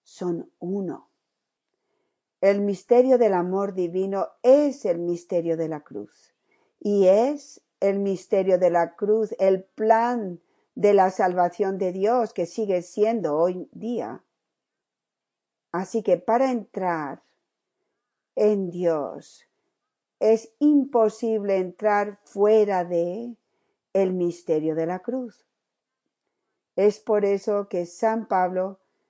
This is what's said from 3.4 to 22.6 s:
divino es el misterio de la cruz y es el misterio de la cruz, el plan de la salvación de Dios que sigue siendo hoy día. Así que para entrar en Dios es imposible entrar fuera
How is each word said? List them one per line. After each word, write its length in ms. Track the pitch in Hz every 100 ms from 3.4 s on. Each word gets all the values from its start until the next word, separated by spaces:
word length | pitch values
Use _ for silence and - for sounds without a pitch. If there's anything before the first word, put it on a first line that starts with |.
| 175 190 202
divino 540 | 185 175 185 196 196 - _
es 400 | 247 277 294 269
el 140 | 202 170
misterio 580 | 175 175 - 180 165 165
de 120 | 160
la 120 | 151
cruz 540 | - 107 104 _ _ _ _ _ _ _
y 300 | 208 202 185
es 520 | 202 254 294 - - _ -
el 180 | 196 202
misterio 580 | 196 180 - 196 190 185
de 120 | 180
la 260 | 170 170 -
cruz, 380 | 208 214 214 -
el 240 | 190 190
plan 800 | 190 - 220 226 240 240 196 170 _ _ _
de 200 | - 202
la 160 | 202 185
salvación 680 | 185 190 180 175 - 196 190
de 140 | 185
Dios 400 | 185 202 247 220
que 140 | - 170
sigue 360 | - 208 180
siendo 540 | 170 - 208 233 165 147
hoy 320 | 175 185 -
día. 520 | 170 214 233 113 - _ _ _ _ _ _ _ _ _ _ _ _ _ _ _
Así 320 | 175 185 226
que 140 | 202 175
para 340 | - 233 262
entrar 720 | 240 202 - 185 165 143 - _ _ _ _ _ _ _ _ _ _ _ -
en 340 | 214 208 185
Dios 800 | 175 175 156 117 - - - _ _ _ _ _ _ _ -
es 320 | 220 220 226 -
imposible 960 | 294 294 277 240 220 214 233 220 202 190
entrar 640 | 185 180 208 208 208 202
fuera 600 | _ 202 208 220